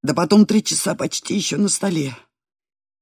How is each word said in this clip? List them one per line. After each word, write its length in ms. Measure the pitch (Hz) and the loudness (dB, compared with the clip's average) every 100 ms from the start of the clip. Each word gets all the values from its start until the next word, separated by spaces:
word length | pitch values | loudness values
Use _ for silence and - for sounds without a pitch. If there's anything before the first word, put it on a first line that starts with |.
Да 120 | 139 | -4
потом 320 | 170 175 208 208 | -2 4 6 6
три 180 | 220 | 2
часа 320 | - 156 170 - | 0 -4 -4 -4
почти 400 | 127 - - 208 | -6 -6 -4 -4
еще 220 | - 151 | -2 -2
на 120 | 202 | -2
столе. 460 | - 196 160 139 120 _ _ _ _ _ _ _ _ | -2 -2 -2 -4 -10 _ _ _ _ _ _ _ _